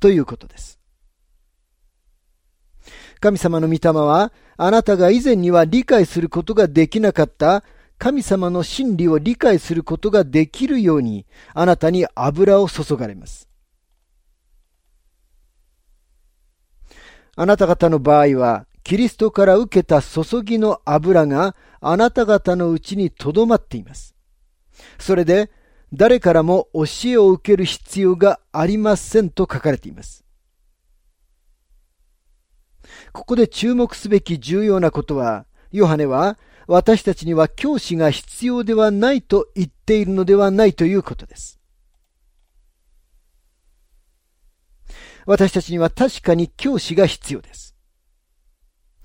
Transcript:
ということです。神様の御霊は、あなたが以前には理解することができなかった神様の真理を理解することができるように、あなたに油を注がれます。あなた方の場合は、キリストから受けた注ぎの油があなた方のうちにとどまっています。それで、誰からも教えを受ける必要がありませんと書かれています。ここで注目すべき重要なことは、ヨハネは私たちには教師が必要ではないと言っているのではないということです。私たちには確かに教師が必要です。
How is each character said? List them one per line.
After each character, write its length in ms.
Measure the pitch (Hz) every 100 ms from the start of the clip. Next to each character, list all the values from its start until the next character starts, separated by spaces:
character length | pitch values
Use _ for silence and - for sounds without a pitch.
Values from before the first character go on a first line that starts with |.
と 80 | 202
い 100 | 180
う 60 |
こ 120 | 131 120
と 120 | -
で 100 | -
す。 220 | - _ _ _ _ _ _ _ _ _ _ _ _ _ _ _ _ _ _ _ _ - - - - -
神 180 | 208 196
様 220 | 175 165
の 80 | 160
御 60 |
霊 180 | 160 165
は、 400 | 156 147 160 214 _ _ -
あ 140 | 175
な 100 | 220
た 140 | 214 196
が 160 | 180
以 100 | 240
前 140 | 269 214
に 160 | 175
は 120 | 175
理 200 | 160 240
解 200 | - 226
す 160 | 170 170
る 80 | 165
こ 140 | 165
と 120 | -
が 120 | 214 180
で 220 | 147 160
き 120 | 220
な 120 | 214
か 100 | 175
っ 60 | 151
た 340 | - 151 202 - _ _ -
神 260 | 247 285
様 260 | - 190 180
の 140 | 180
真 320 | 160 - 262 180
理 100 | 175
を 120 | 156
理 180 | 165 240
解 240 | 269 190
す 120 | -
る 120 | 165
こ 140 | - 160
と 120 | 214
が 140 | 202
で 240 | 151 147 156
き 180 | - 262
る 160 | 269
よ 140 | 190 151
う 60 |
に、 240 | 120 104 - _ _
あ 100 | 156
な 120 | 175 170
た 140 | 160
に 160 | 185 165 -
油 440 | 127 147 196 196
を 80 | 190
注 280 | - 151 139
が 100 | 113
れ 80 |
ま 100 | 98 80
す。 200 | - _ _ _ _ _ _ _ _ _ _ _ _ _ _ _ _ _ _ _ _ _ _ _ _ _ _ _ _ _ _ _ _ _ _ - - - - _ -
あ 100 | 175
な 100 | 208
た 120 | 180
方 200 | 175 170
の 120 | 156
場 200 | 131 147
合 160 | 143 131
は、 300 | 120 107 - _ -
キ 120 | 196
リ 100 | 240
ス 80 | -
ト 160 | 220
か 140 | - 196
ら 100 | 190
受 240 | 233 190
け 40 |
た 160 | - 151
注 440 | - 160 156 240
ぎ 160 | 208 226
の 200 | 214 -
油 420 | - 151 165 180 151
が 300 | 139 190 - _ _
あ 160 | 147 180
な 160 | 233
た 120 | 262
方 300 | 214 202 -
の 160 | 180 170
う 80 | 165
ち 180 | - 196
に 140 | 180
と 220 | - 143
ど 120 | 165
ま 120 | 226 226
っ 40 |
て 160 | - 120
い 60 |
ま 120 | 101
す。 200 | 135 - _ _ _ _ _ _ _ - -
そ 160 | - 185
れ 80 |
で、 260 | 165 185 208 _ _ _ -
誰 280 | 143 220 247
か 140 | 180
ら 100 | 165
も 240 | 160 185 -
教 120 | 160 156 - 240
え 100 | 247
を 140 | 196
受 220 | 185 -
け 40 | 196
る 80 |
必 360 | 185 - - 196
要 140 | 185
が 240 | 180 196 - _
あ 120 | 147
り 140 | 170 214
ま 180 | 214 202
せ 260 | - 220
ん 80 | 185
と 120 | -
書 160 | 185 131
か 140 | 156
れ 60 | 131
て 100 | 92
い 40 |
ま 120 | 87
す。 200 | - - _ _ _ _ _ _ _ _ _ _ _ _ _ _ _ _ _ _ _ _ _ _ _ _ _ _ - - -
こ 140 | -
こ 100 | -
で 140 | 240 226
注 260 | - 220
目 180 | 247 240 -
す 120 | 202
べ 120 | 202
き 180 | - 160
重 260 | 127 185
要 140 | 214 190
な 140 | 165
こ 100 | 151
と 140 | 143 143
は、 300 | 120 107 - _ _
ヨ 160 | 196 175
ハ 80 | 151
ネ 100 | 143
は 320 | 131 185 214 _ _ -
私 340 | 175 202 220
た 100 | -
ち 140 | 175 160
に 80 |
は 140 | 160 156
教 300 | - 285 277
師 180 | - 170
が 160 | 156
必 340 | 135 - - 247
要 160 | 247
で 100 | 214
は 200 | 220 214
な 180 | 202 240
い 100 | 277
と 280 | - 196 - -
言 80 | 170
っ 20 |
て 320 | _ - 214
い 40 |
る 80 | 190
の 120 | 190
で 120 | 185 196
は 160 | 196
な 120 | 190
い 100 | 214
と 100 | -
い 100 | 170
う 80 | 196
こ 140 | - -
と 100 | -
で 80 |
す。 240 | - - _ _ _ _ _ _ _ _ _ _ _ _ _ _ _ _ _ _ _ _ _ _ _ _ _ _ _ _ _ _ _ _ _ - - - - -
私 240 | 202 190
た 100 | 185
ち 100 | -
に 100 | 170
は 100 | 165
確 320 | - 254 -
か 140 | - 170
に 160 | 170 -
教 220 | 269 240
師 160 | -
が 120 | 165 180
必 280 | - -
要 60 | 135
で 120 | -
す。 140 | - - _ _ _ _ _ _ _ _ _ _ _ _ _